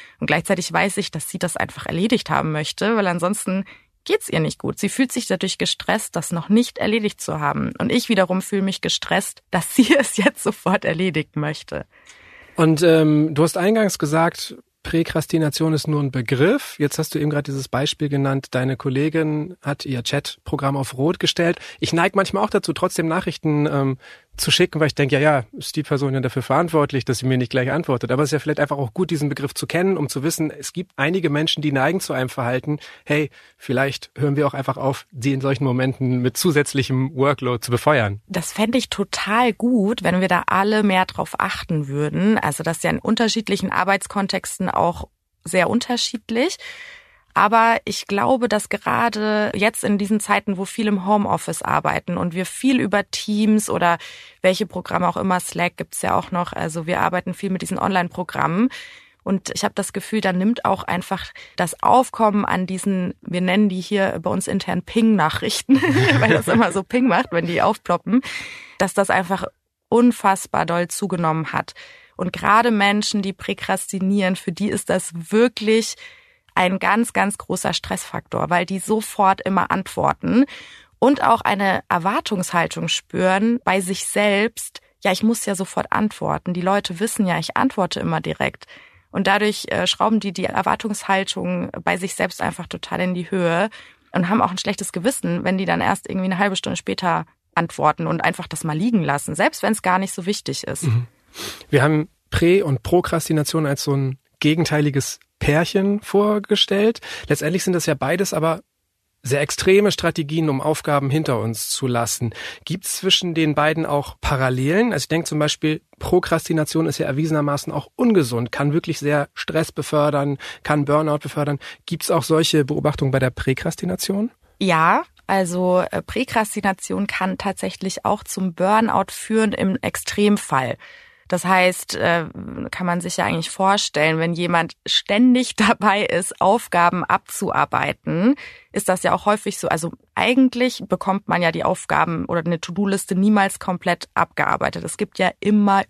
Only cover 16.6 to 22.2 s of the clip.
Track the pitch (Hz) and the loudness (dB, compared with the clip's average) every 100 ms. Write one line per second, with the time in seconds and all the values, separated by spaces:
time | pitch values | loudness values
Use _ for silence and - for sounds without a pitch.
16.6 | - - 143 - 156 156 151 147 143 135 | -2 -4 -2 -2 -4 -2 0 -2 -4 -6
17.6 | 131 127 143 - 147 143 139 135 - 127 | -4 -2 -2 -2 -2 0 0 -2 -2 -2
18.6 | 131 131 139 131 151 160 156 151 160 180 | 0 -2 -2 0 0 0 0 -2 -4 -8
19.6 | 143 143 143 123 - 143 - - - 139 | -6 -6 -6 -6 -2 -4 -4 -12 -6 -2
20.6 | 139 139 127 127 151 180 180 - 170 175 | 0 -2 -4 0 0 2 0 2 2 0
21.6 | - - - 170 190 190 | -8 -8 0 2 4 2